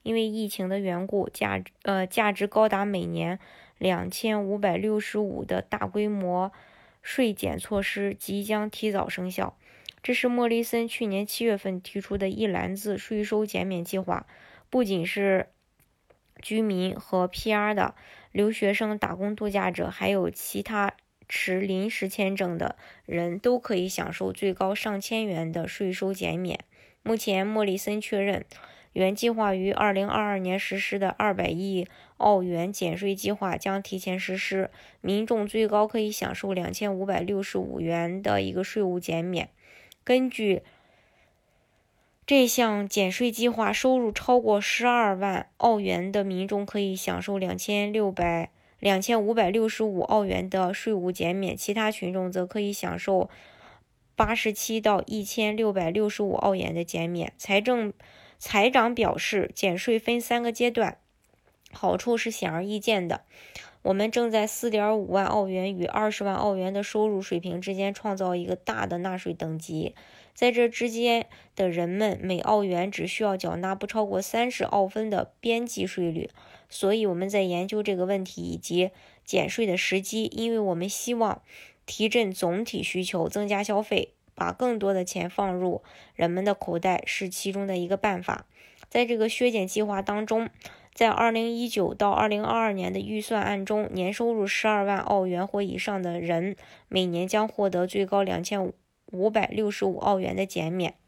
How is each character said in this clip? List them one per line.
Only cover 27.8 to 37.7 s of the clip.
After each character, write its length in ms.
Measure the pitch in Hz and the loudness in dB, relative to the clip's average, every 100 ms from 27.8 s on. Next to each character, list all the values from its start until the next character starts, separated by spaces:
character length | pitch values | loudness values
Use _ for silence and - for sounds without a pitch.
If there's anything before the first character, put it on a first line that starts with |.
| - 208 | -2 -4
确 180 | - 208 | -2 0
认， 260 | 202 190 - - - - - | 0 -2 -6 -20 -20 -20 -8
原 200 | - 185 | 0 2
计 160 | 202 233 | 2 0
划 240 | 220 208 | 2 0
于 180 | 190 190 | 2 0
二 220 | - 208 | 2 2
零 160 | 196 202 | 2 0
二 140 | - | 0
二 160 | 208 196 | 0 -2
年 200 | 185 190 | -2 -2
实 200 | - 196 | -2 -4
施 180 | - 202 | -4 0
的 120 | 190 - | -2 0
二 120 | 208 | 0
百 180 | 190 175 | 2 -2
亿 380 | 165 196 190 185 - - _ | -2 -2 -2 -4 -12 -20 _
澳 240 | 208 196 | 6 6
元 320 | 180 170 175 | 4 0 -2
减 240 | 202 175 170 | -2 -4 -2
税 160 | 202 | -2
计 180 | 196 202 | -2 -2
划 260 | 208 190 - | -2 -2 -2
将 220 | 196 196 | -2 -4
提 200 | 196 190 | -4 -6
前 200 | 190 185 | -4 -4
实 160 | 185 190 | -4 -4
施， 360 | - 190 190 - - _ | -2 -2 -2 -6 -20 _
民 220 | - 202 | -2 0
众 220 | 220 226 208 | 2 0 0
最 220 | 220 214 | 2 4
高 180 | 208 214 | 4 4
可 140 | 226 | 2
以 120 | 214 | -2
享 220 | 208 190 | -2 -6
受 180 | 185 196 | -4 -4
两 220 | 185 175 | -2 -2
千 240 | 180 208 190 | -4 -4 -2
五 80 | 196 | 0
百 140 | 175 | 0
六 240 | 175 196 | 0 -2
十 160 | 196 190 | -2 -4
五 200 | 185 | -4